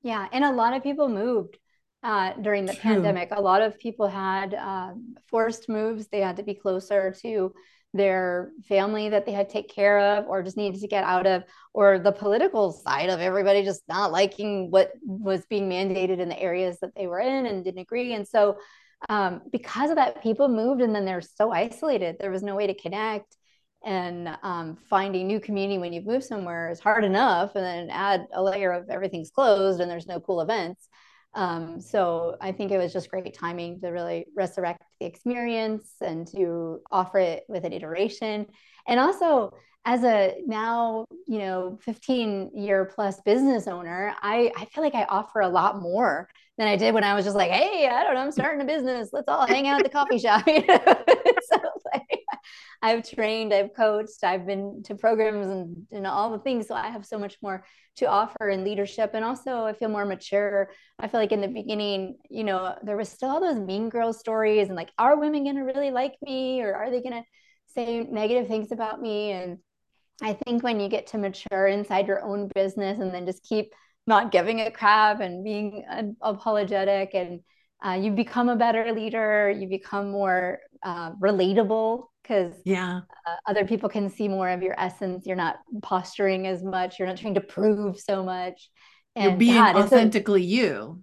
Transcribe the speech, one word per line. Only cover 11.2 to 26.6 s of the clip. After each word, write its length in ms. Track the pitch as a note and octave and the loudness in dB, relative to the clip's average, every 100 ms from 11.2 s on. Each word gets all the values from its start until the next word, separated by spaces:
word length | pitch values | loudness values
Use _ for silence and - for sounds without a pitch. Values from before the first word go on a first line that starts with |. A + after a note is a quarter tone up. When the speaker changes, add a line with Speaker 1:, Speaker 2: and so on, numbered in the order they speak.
| F#3+ | 4
Speaker 1:
of, 180 | F#3 F3+ - - | 2 -2 -20 -8
or 240 | - G3+ F#3+ | 6 6 8
the 120 | F#3 | 4
political 600 | G3 G#3 G#3+ F#4 A#3+ G3 | 2 0 2 2 2 0
side 380 | E3 - C#3 F3 | 0 -2 0 0
of 100 | F3+ | 0
everybody 420 | F3+ F#3+ G3 G3 | 0 2 4 4
just 200 | G3 F#3+ - | 4 -4 -6
not 240 | F3 F#3+ | -2 0
liking 600 | E3 G3 - G#3 G3+ F#3 | 2 2 0 -6 -4 2
what 200 | F#3 - - | 4 4 0
was 400 | C4+ F#3+ G3 F#3+ - | -10 -6 -2 -2 -2
being 220 | G#3 G3 | -2 -2
mandated 500 | F3+ F#3+ F#3+ F#3 F3+ | -2 -2 -2 0 -2
in 100 | F3 | -2
the 120 | E3 | -4
areas 380 | F#3 F3+ F#3 F3 | -4 -2 -2 -4
that 140 | F#3+ - | -12 -8
they 100 | F#3 | -8
were 140 | F3 | -4
in 260 | B3 C4+ B3 | -2 -2 -4
and 160 | G3 | -4
didn't 160 | F#3 F#3 | -6 -10
agree. 320 | F3+ A#3 B3 | -8 -6 -4
And 120 | A3+ G3 | -6 -2
so, 320 | A#3 G#3 G3+ - - _ _ - | 4 4 2 -10 -20 _ _ -4
um, 340 | G#3+ F#3+ F3 - | -2 0 -4 -6
because 380 | - - A3 D4 | -8 -6 -2 0
of 60 | D#4+ | 2
that, 260 | E3 - | 2 0
people 260 | A3 A3 C#4 | -2 2 2
moved 320 | A3+ A3+ C4+ | 4 0 2
and 140 | A#3+ | 2
then 100 | G#3+ | 2
they're 160 | G3 F3+ | -2 -4
so 300 | E3+ _ A3 | -8 _ -2
isolated. 640 | E3+ A#3 A#3 D#4 A#3+ F3 - | -2 -2 -4 -2 0 -2 -6
There 120 | G3 | -6
was 120 | F#3+ | -6
no 140 | G3+ G3 | -4 -2
way 100 | G#3 | -2
to 80 | |
connect. 600 | G3 E3+ G3 A3 G#3+ - _ _ _ _ _ | -4 -8 -6 -4 -6 -10 _ _ _ _ _
And, 440 | - F#3+ F3+ F3 E3+ - | -6 -6 -6 -8 -10 -10
um, 320 | G3 F3 E3 D#3+ _ | -8 -8 -8 -12 _
finding 380 | G3 G3 F#3 F#3 | 0 2 -2 -2
new 140 | G#3+ | -2
community 360 | G3+ G3+ G3 G3 | -2 -4 -2 -2
when 140 | F3 | -4
you've 140 | E3+ G3 | -8 -4
moved 180 | B3 | -4
somewhere 460 | C4 A3 F3+ E3+ | -4 -8 -6 -6